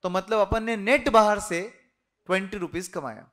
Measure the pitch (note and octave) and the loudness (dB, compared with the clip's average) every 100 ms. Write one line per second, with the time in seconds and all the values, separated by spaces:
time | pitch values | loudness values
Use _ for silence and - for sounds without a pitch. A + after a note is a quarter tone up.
0 | F#3 F3+ F#3+ A3 G3 A3+ A3+ A3+ G3 C4+ | -2 -4 -2 0 2 0 -2 -4 2 2
1 | A#3+ A3+ G#3 G#3 G3+ E3+ G3+ _ _ _ | 4 6 6 2 -2 -6 -6 _ _ _
2 | _ _ - F#3 F#3+ G3+ E3+ D#3+ F#3 F#3 | _ _ -2 -2 -2 -8 -8 -8 -10 -10
3 | C#3 G#2+ - | -10 -12 -18